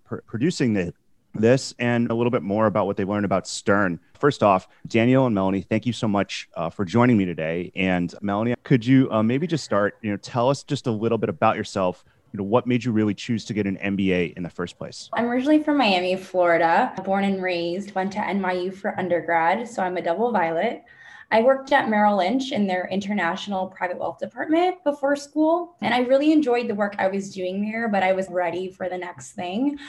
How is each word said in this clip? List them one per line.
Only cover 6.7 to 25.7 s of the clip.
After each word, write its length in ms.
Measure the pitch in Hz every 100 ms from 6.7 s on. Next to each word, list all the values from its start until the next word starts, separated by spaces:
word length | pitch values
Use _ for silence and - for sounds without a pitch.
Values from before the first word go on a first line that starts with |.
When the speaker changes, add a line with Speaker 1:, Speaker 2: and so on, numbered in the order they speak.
| - 92
Speaker 1:
joining 320 | 117 123 110
me 80 | 90
today. 460 | 80 80 85 90
And 400 | - 92 90 87 -
Melanie, 320 | 101 101 113 120
could 240 | - 135 113
you, 240 | 135 131
uh, 140 | 110
maybe 240 | 110 131 170
just 180 | 165 -
start, 320 | 104 101 -
you 80 | 110
know, 60 | 101
tell 340 | - 123 123
us 100 | 139
just 240 | - 143 131
a 60 |
little 260 | 107 113 113
bit 120 | 104
about 260 | 85 113 95
yourself. 500 | 104 101 92 87 _ _ _
You 60 | 101
know, 40 |
what 240 | 98 120 117
made 160 | 123
you 80 | 127
really 220 | 107 107
choose 320 | 98 - 113 -
to 80 |
get 120 | 110 98
an 120 | 95
M 180 | 101 98
B 160 | 95
A 140 | 90 85 90
in 80 |
the 60 | 85
first 280 | - 90 -
place? 320 | 78 - -
Speaker 2:
I'm 140 | - 240
originally 360 | 254 269 302
from 140 | 302 285
Miami, 400 | 226 185 180 185
Florida, 760 | - 185 175 165 165 175 254 - 190
born 180 | 196
and 180 | 196 190
raised, 540 | 185 175 170 175 202 190
went 160 | 190
to 80 | 202
N 220 | - 196
Y 100 | 185
U 180 | 185 180
for 280 | 185 202 -
undergrad. 680 | 185 170 160 170 165 202 233
So 120 | -
I'm 140 | 185 180
a 60 |
double 320 | 170 175 240
violet. 500 | 208 165 165 214 294 - - - - -
I 100 | 220
worked 300 | 240 269 269
at 180 | 285 226
Merrill 280 | 214 208 202
Lynch 340 | 180 262 262
in 160 | - 196
their 200 | 185 -
international 760 | 190 196 208 170 190 - 190 185
private 300 | - 180 175
wealth 220 | 165 165
department 640 | 202 240 302 320 359 359
before 320 | 294 285 277 285
school, 600 | - 302 311 339 349